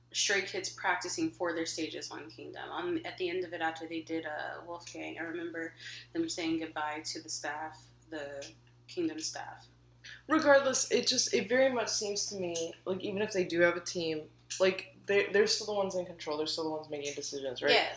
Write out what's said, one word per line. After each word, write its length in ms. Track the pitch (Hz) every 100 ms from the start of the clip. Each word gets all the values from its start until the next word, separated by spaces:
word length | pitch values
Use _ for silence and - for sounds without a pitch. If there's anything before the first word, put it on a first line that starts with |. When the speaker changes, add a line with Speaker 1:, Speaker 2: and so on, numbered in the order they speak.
| _
Speaker 1:
Stray 280 | - - 196
Kids 280 | 190 185 -
practicing 600 | - - 175 180 175 160
for 200 | - 175
their 140 | 165 165
stages 440 | - 156 151 -
on 200 | - 143
Kingdom. 400 | - 147 147 143
On, 340 | 151 175 170
at 140 | 180 -
the 100 | 180
end 160 | 185
of 80 | 175
it, 80 | 170
after 260 | 160 160 165
they 140 | 165
did, 240 | 160 165
uh, 380 | 156 151 139 147 170
Wolfgang, 520 | 170 - 160 160 156
I 40 |
remember 500 | 165 170 170 165 165 - - - -
them 160 | 165 165
saying 300 | - 165 165
goodbye 400 | 156 156 151 156
to 160 | 156 160
the 80 | 160
staff, 500 | - 147 147 160 - - - -
the 380 | 160 143 139 147 - - - -
Kingdom 320 | 185 165 156
staff. 460 | - - - - - - - - - - -
Speaker 2:
Regardless, 600 | 311 285 277 269 254 -
it 160 | 247 -
just, 260 | 254 -
it 120 | 240 196
very 220 | 254 262
much 180 | 247 202
seems 340 | - 208 202 -
to 100 | 202
me, 360 | 175 165 165 - 180
like, 160 | 190
even 180 | 208 196
if 120 | 208
they 120 | 196
do 160 | 180 170
have 160 | 175 175
a 40 |
team, 500 | - 180 165 156 156 - _ -
like, 280 | 190 185 - - -
they, 200 | 202 196
they're 140 | 196 214
still 180 | - 208
the 60 |
ones 220 | 208 190 185
in 100 | 175
control. 300 | 170 165 151
They're 80 | 156
still 180 | 170
the 60 | 160
ones 180 | 156 151
making 260 | 147 143
decisions, 480 | 143 139 143 135 123
right? 100 | 139
Speaker 1:
Yeah, 160 | 185 -